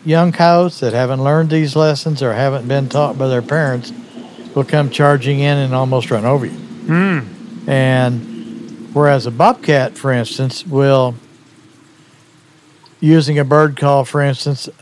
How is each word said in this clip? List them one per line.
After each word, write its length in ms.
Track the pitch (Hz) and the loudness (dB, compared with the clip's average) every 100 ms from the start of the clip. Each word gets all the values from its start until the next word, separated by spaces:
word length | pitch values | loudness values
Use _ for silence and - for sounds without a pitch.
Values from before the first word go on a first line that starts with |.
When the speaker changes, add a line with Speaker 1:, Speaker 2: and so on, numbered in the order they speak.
Speaker 1:
young 260 | 160 165 175 | 0 2 2
coyotes 480 | 165 170 170 175 - | 4 4 4 2 0
that 120 | 123 | -2
haven't 300 | 120 127 131 | 0 0 0
learned 240 | 135 156 160 | 0 2 2
these 240 | 160 147 151 | 0 0 2
lessons 460 | 156 139 160 143 | 2 0 -4 -2
or 120 | 131 | -2
haven't 340 | 110 135 135 120 | 0 0 -2 -2
been 200 | 139 131 | -2 0
taught 260 | 143 147 135 | 0 -2 0
by 120 | 131 | -2
their 140 | 123 | -2
parents 500 | - 156 143 123 117 - - - - - - | -2 -2 0 -2 -8 -16 -18 -18 -18 -18 -8
will 100 | 139 | -4
come 260 | 131 151 139 | 0 0 0
charging 480 | - 143 143 123 139 | 2 2 2 0 0
in 180 | 143 143 | 0 0
and 180 | 131 | 0
almost 360 | 127 131 131 117 | 0 0 0 0
run 140 | 113 117 | -2 0
over 180 | 139 123 | 0 -2
you. 60 | |
Speaker 2:
Hmm. 680 | - - - - 170 190 160 110 - - - - | -10 -16 -10 -2 0 0 -2 -6 -14 -18 -12 -2
Speaker 1:
And 1200 | 135 131 127 123 120 - - - - - - - | 0 2 2 0 -2 -8 -14 -14 -14 -16 -18 -6
whereas 320 | 143 147 139 113 | 2 4 4 0
a 40 | |
bobcat, 680 | 120 196 254 - 143 123 - | 2 2 2 0 0 0 -4
for 140 | 139 | -2
instance, 520 | 123 110 - 131 - 180 | -2 -2 -4 -6 -6 -4
will, 480 | 139 139 135 127 120 - - _ _ - _ _ _ _ _ _ _ _ _ _ _ _ - | 0 4 4 2 -4 -16 -20 _ _ -20 _ _ _ _ _ _ _ _ _ _ _ _ -2
using 380 | 156 160 143 147 | 4 4 4 0
a 60 | |
bird 320 | 135 151 156 135 | 2 4 4 2
call, 280 | 143 139 | 2 2
for 180 | 127 147 | 0 0
instance, 460 | 139 127 147 139 - - | -2 -2 -4 -6 -8 -10